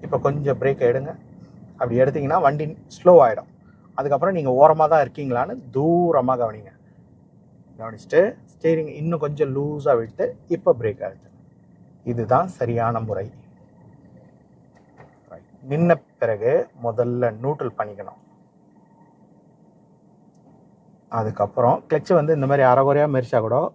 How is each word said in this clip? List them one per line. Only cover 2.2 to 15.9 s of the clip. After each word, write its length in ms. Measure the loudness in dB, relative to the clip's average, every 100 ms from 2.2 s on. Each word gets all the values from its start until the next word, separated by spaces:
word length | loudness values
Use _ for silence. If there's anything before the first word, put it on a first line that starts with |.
| -2 2
வண்டி 220 | 0 0 -8 -10 -20 0
ஸ்லோ 160 | 8 8
ஆயிடும். 260 | 8 2 -10 _ -20 _ -14 -8
அதுக்கப்புறம் 380 | -4 -2 0 -2
நீங்க 140 | -2 6
ஓரமா 260 | 6 6 2
தான் 100 | 2 0
இருக்கீங்களான்னு 500 | -6 -4 -4 -4 -8 -8 -4
தூரமா 580 | 0 0 2 0 0 -2
கவனிங்க. 300 | -4 -6 -20 -20 _ -20 -20 -20 _ _ _ _ -20 -16
கவனிச்சுட்டு 400 | -14 -14 0 2 2 -2 -20
ஸ்டீரிங் 380 | -6 -2 -2 -4 -8
இன்னும் 220 | -6 -4
கொஞ்சம் 280 | -4 -4 -4 -2
லூஸா 360 | -6 -4 0 0
விட்டு 240 | -2 -6 -8 -8 -8
இப்போ 160 | -4 0 0
பிரேக் 240 | -2 -6 -12
அழுத்துங்க. 320 | -12 -20 _ -20 _ _ _ -20 _ -8
இதுதான் 360 | -6 0 0 0 -6
சரியான 440 | -4 -2 -2 -4 -6
முறை. 180 | -8 -10 -16 -20 _ _ _ -20 -20 -20 -20 -20 _ _ _ _ _ _ _ -20 _ _ -20 _ -20 -6
நின்ன 260 | 0 2